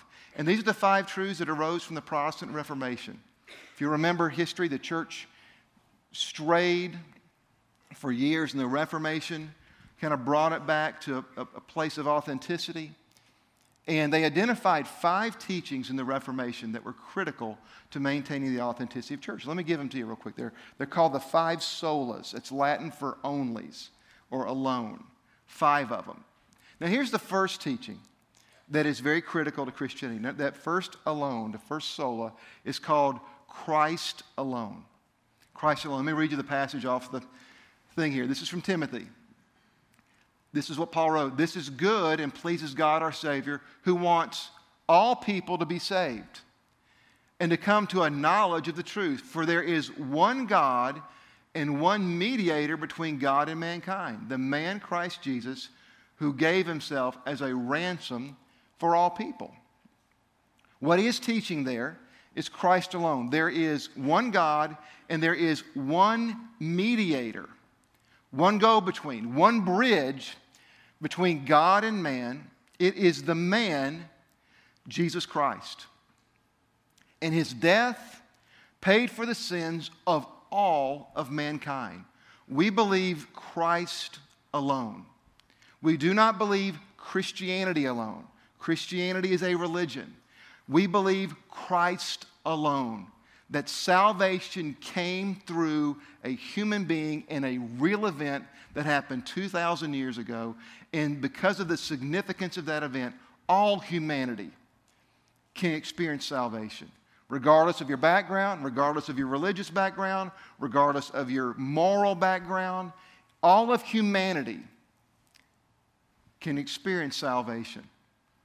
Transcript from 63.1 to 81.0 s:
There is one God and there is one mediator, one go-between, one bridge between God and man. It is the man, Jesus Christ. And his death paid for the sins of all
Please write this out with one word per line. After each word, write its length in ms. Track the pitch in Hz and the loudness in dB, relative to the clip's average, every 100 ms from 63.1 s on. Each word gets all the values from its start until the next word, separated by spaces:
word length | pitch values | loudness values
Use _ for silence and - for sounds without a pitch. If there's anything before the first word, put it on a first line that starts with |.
| 139 120 | 0 0
There 180 | 151 165 | 2 2
is 400 | 160 160 147 - - | 2 0 0 -6 -4
one 340 | 135 175 247 | 2 2 4
God 460 | 196 160 151 156 156 - - - | 2 2 2 0 -4 -20 -18 -4
and 140 | 165 | 0
there 120 | 165 | 2
is 300 | 170 165 147 - | 2 2 0 -4
one 760 | 143 135 165 208 226 233 220 - - | -6 0 4 4 4 -2 -6 -12 -8
mediator, 880 | 160 175 214 240 190 139 117 101 78 - _ _ _ _ _ _ _ | -4 0 2 2 2 0 -2 -8 -12 -20 _ _ _ _ _ _ _
one 260 | 131 180 208 | 2 4 6
go-between, 760 | 220 220 185 - 151 120 117 | 6 6 2 -4 -6 -6 -4
one 280 | 131 190 233 | 4 6 6
bridge 760 | 185 185 254 196 135 135 - - _ _ _ - _ - | 2 4 6 4 2 -4 -10 -16 _ _ _ -20 _ -10
between 420 | 151 - 180 156 | -8 0 2 2
God 380 | 135 151 170 196 | 6 6 8 6
and 180 | 220 214 | 4 -2
man. 480 | 156 127 120 139 143 _ _ - | -2 -2 -4 -8 -12 _ _ 0
It 160 | 180 | 2
is 300 | 196 185 143 | 6 4 4
the 100 | 139 | 0
man, 760 | 165 175 208 220 147 139 160 170 _ _ _ _ _ _ _ - | 0 2 2 2 0 -2 -4 -12 _ _ _ _ _ _ _ -10
Jesus 400 | - 170 175 - | -2 0 0 -4
Christ. 600 | 156 143 101 - - - _ _ _ _ _ _ _ _ _ _ _ _ - | 0 0 0 -10 -16 -20 _ _ _ _ _ _ _ _ _ _ _ _ -6
And 140 | 160 | 0
his 180 | 160 151 | 2 0
death 680 | 123 165 202 247 233 - - _ _ _ - _ _ | 2 6 6 4 -2 -12 -20 _ _ _ -20 _ _
paid 300 | 196 208 247 | 4 6 4
for 160 | - 233 | -2 -6
the 80 | |
sins 560 | 233 - 180 165 165 - - - | -4 -4 -4 -4 -4 -8 -6 2
of 180 | 160 123 - - | 2 0 -16 -6
all 580 | 196 196 156 135 143 | 0 2 2 0 -4